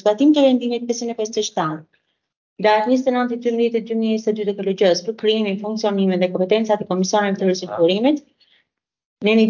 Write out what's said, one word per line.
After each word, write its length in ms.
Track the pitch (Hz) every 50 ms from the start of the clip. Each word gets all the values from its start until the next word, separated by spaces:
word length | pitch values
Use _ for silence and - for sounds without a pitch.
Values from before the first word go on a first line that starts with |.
zbatim 320 | - 208 214 214 277 302 302
të 80 | 294 277
vendimit 400 | 262 254 240 240 240 240 233 240 233
pesëdhjetë 500 | 233 233 240 233 233 233 214 214 233 220
e 40 | 208
shtatë, 540 | - - 196 165 156 156 160 156 _ _ _ _ _ _ _ _ _ _ _ _ _ _ - 190
datë 260 | 214 214 214 214 240
njëzet 160 | 262 254 262
e 80 | 269 247
nëntë 220 | 247 247 240 233
i 20 | 233 240
dymbëdhjetë 340 | 240 226 233 233 233 233 226
të 80 | 220
dy 120 | 226 226 226
mijë 160 | 226 220 220
njëzet 160 | 220 220 220 208
e 40 | 220
dy 20 | 208 202
të 80 | 196 202
K 80 | 190
L 80 | 196 190 190 208
G-s 240 | 180 170 175 175
për 120 | 220 226 - -
krijimin, 400 | 214 214 220 214 202 196 202 208
funksionimin 560 | 208 220 214 220 208 202 196 196 190 185 180
dhe 140 | 185 180 180
kompetencat 480 | 185 185 185 208 220 226 220 208 208 214
e 80 | -
Komisionit 480 | 180 185 185 185 - 208 208 202 196 -
të 80 | 196
Ristrukturimit, 760 | 190 180 185 185 180 - - 170 170 190 208 233 277 311 285 - _ _ _ _ _ _ _ _ _ _ _ _ _ _ _ _ _ _ _ 196
në 160 | 202 220 226
një 100 | 220